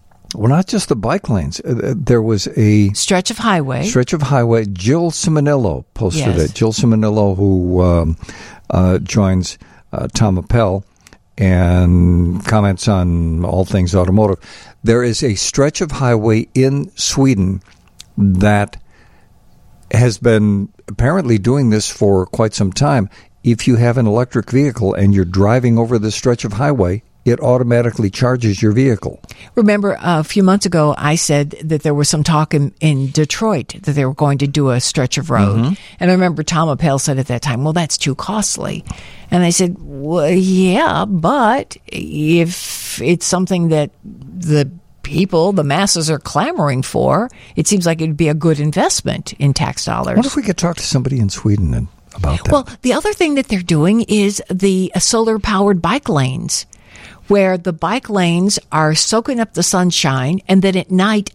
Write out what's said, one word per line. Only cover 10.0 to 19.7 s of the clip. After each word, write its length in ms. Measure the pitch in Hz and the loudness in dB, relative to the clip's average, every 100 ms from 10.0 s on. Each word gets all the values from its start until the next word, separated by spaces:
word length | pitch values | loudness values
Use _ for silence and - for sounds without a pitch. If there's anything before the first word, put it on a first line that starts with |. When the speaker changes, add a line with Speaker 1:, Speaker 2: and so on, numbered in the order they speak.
| 65 | -6
Speaker 1:
Tom 240 | - 110 90 | 0 2 0
Appel 460 | 82 120 101 98 - _ _ - _ - | 0 0 2 -2 -6 _ _ -20 _ -2
and 1040 | 95 90 87 90 87 90 87 87 87 90 - | 2 4 4 4 4 4 4 4 2 -2 -2
comments 420 | 110 101 92 110 | 0 0 0 0
on 580 | 98 87 85 82 80 87 | 0 2 0 0 -2 -2
all 200 | 90 92 | -2 0
things 280 | 101 90 92 | 0 2 2
automotive. 420 | 90 101 104 90 - - - - | 2 2 2 0 -8 -20 -20 -6
There 200 | 113 120 | 0 2
is 200 | 123 110 | 2 0
a 120 | 135 95 | -2 -2
stretch 460 | - - 143 - | -4 0 0 0
of 100 | 170 | -6
highway 560 | 131 127 117 110 110 - | -2 0 2 2 0 0
in 380 | 127 131 143 - - | 0 2 0 -6 -8
Sweden 640 | - 139 135 104 92 92 - _ _ _ - - | -4 2 2 2 0 -2 -10 _ _ _ -14 0
that 600 | 101 92 104 104 101 - - _ - - _ _ _ - - | 2 4 2 2 -2 -8 -20 _ -20 -20 _ _ _ -20 -20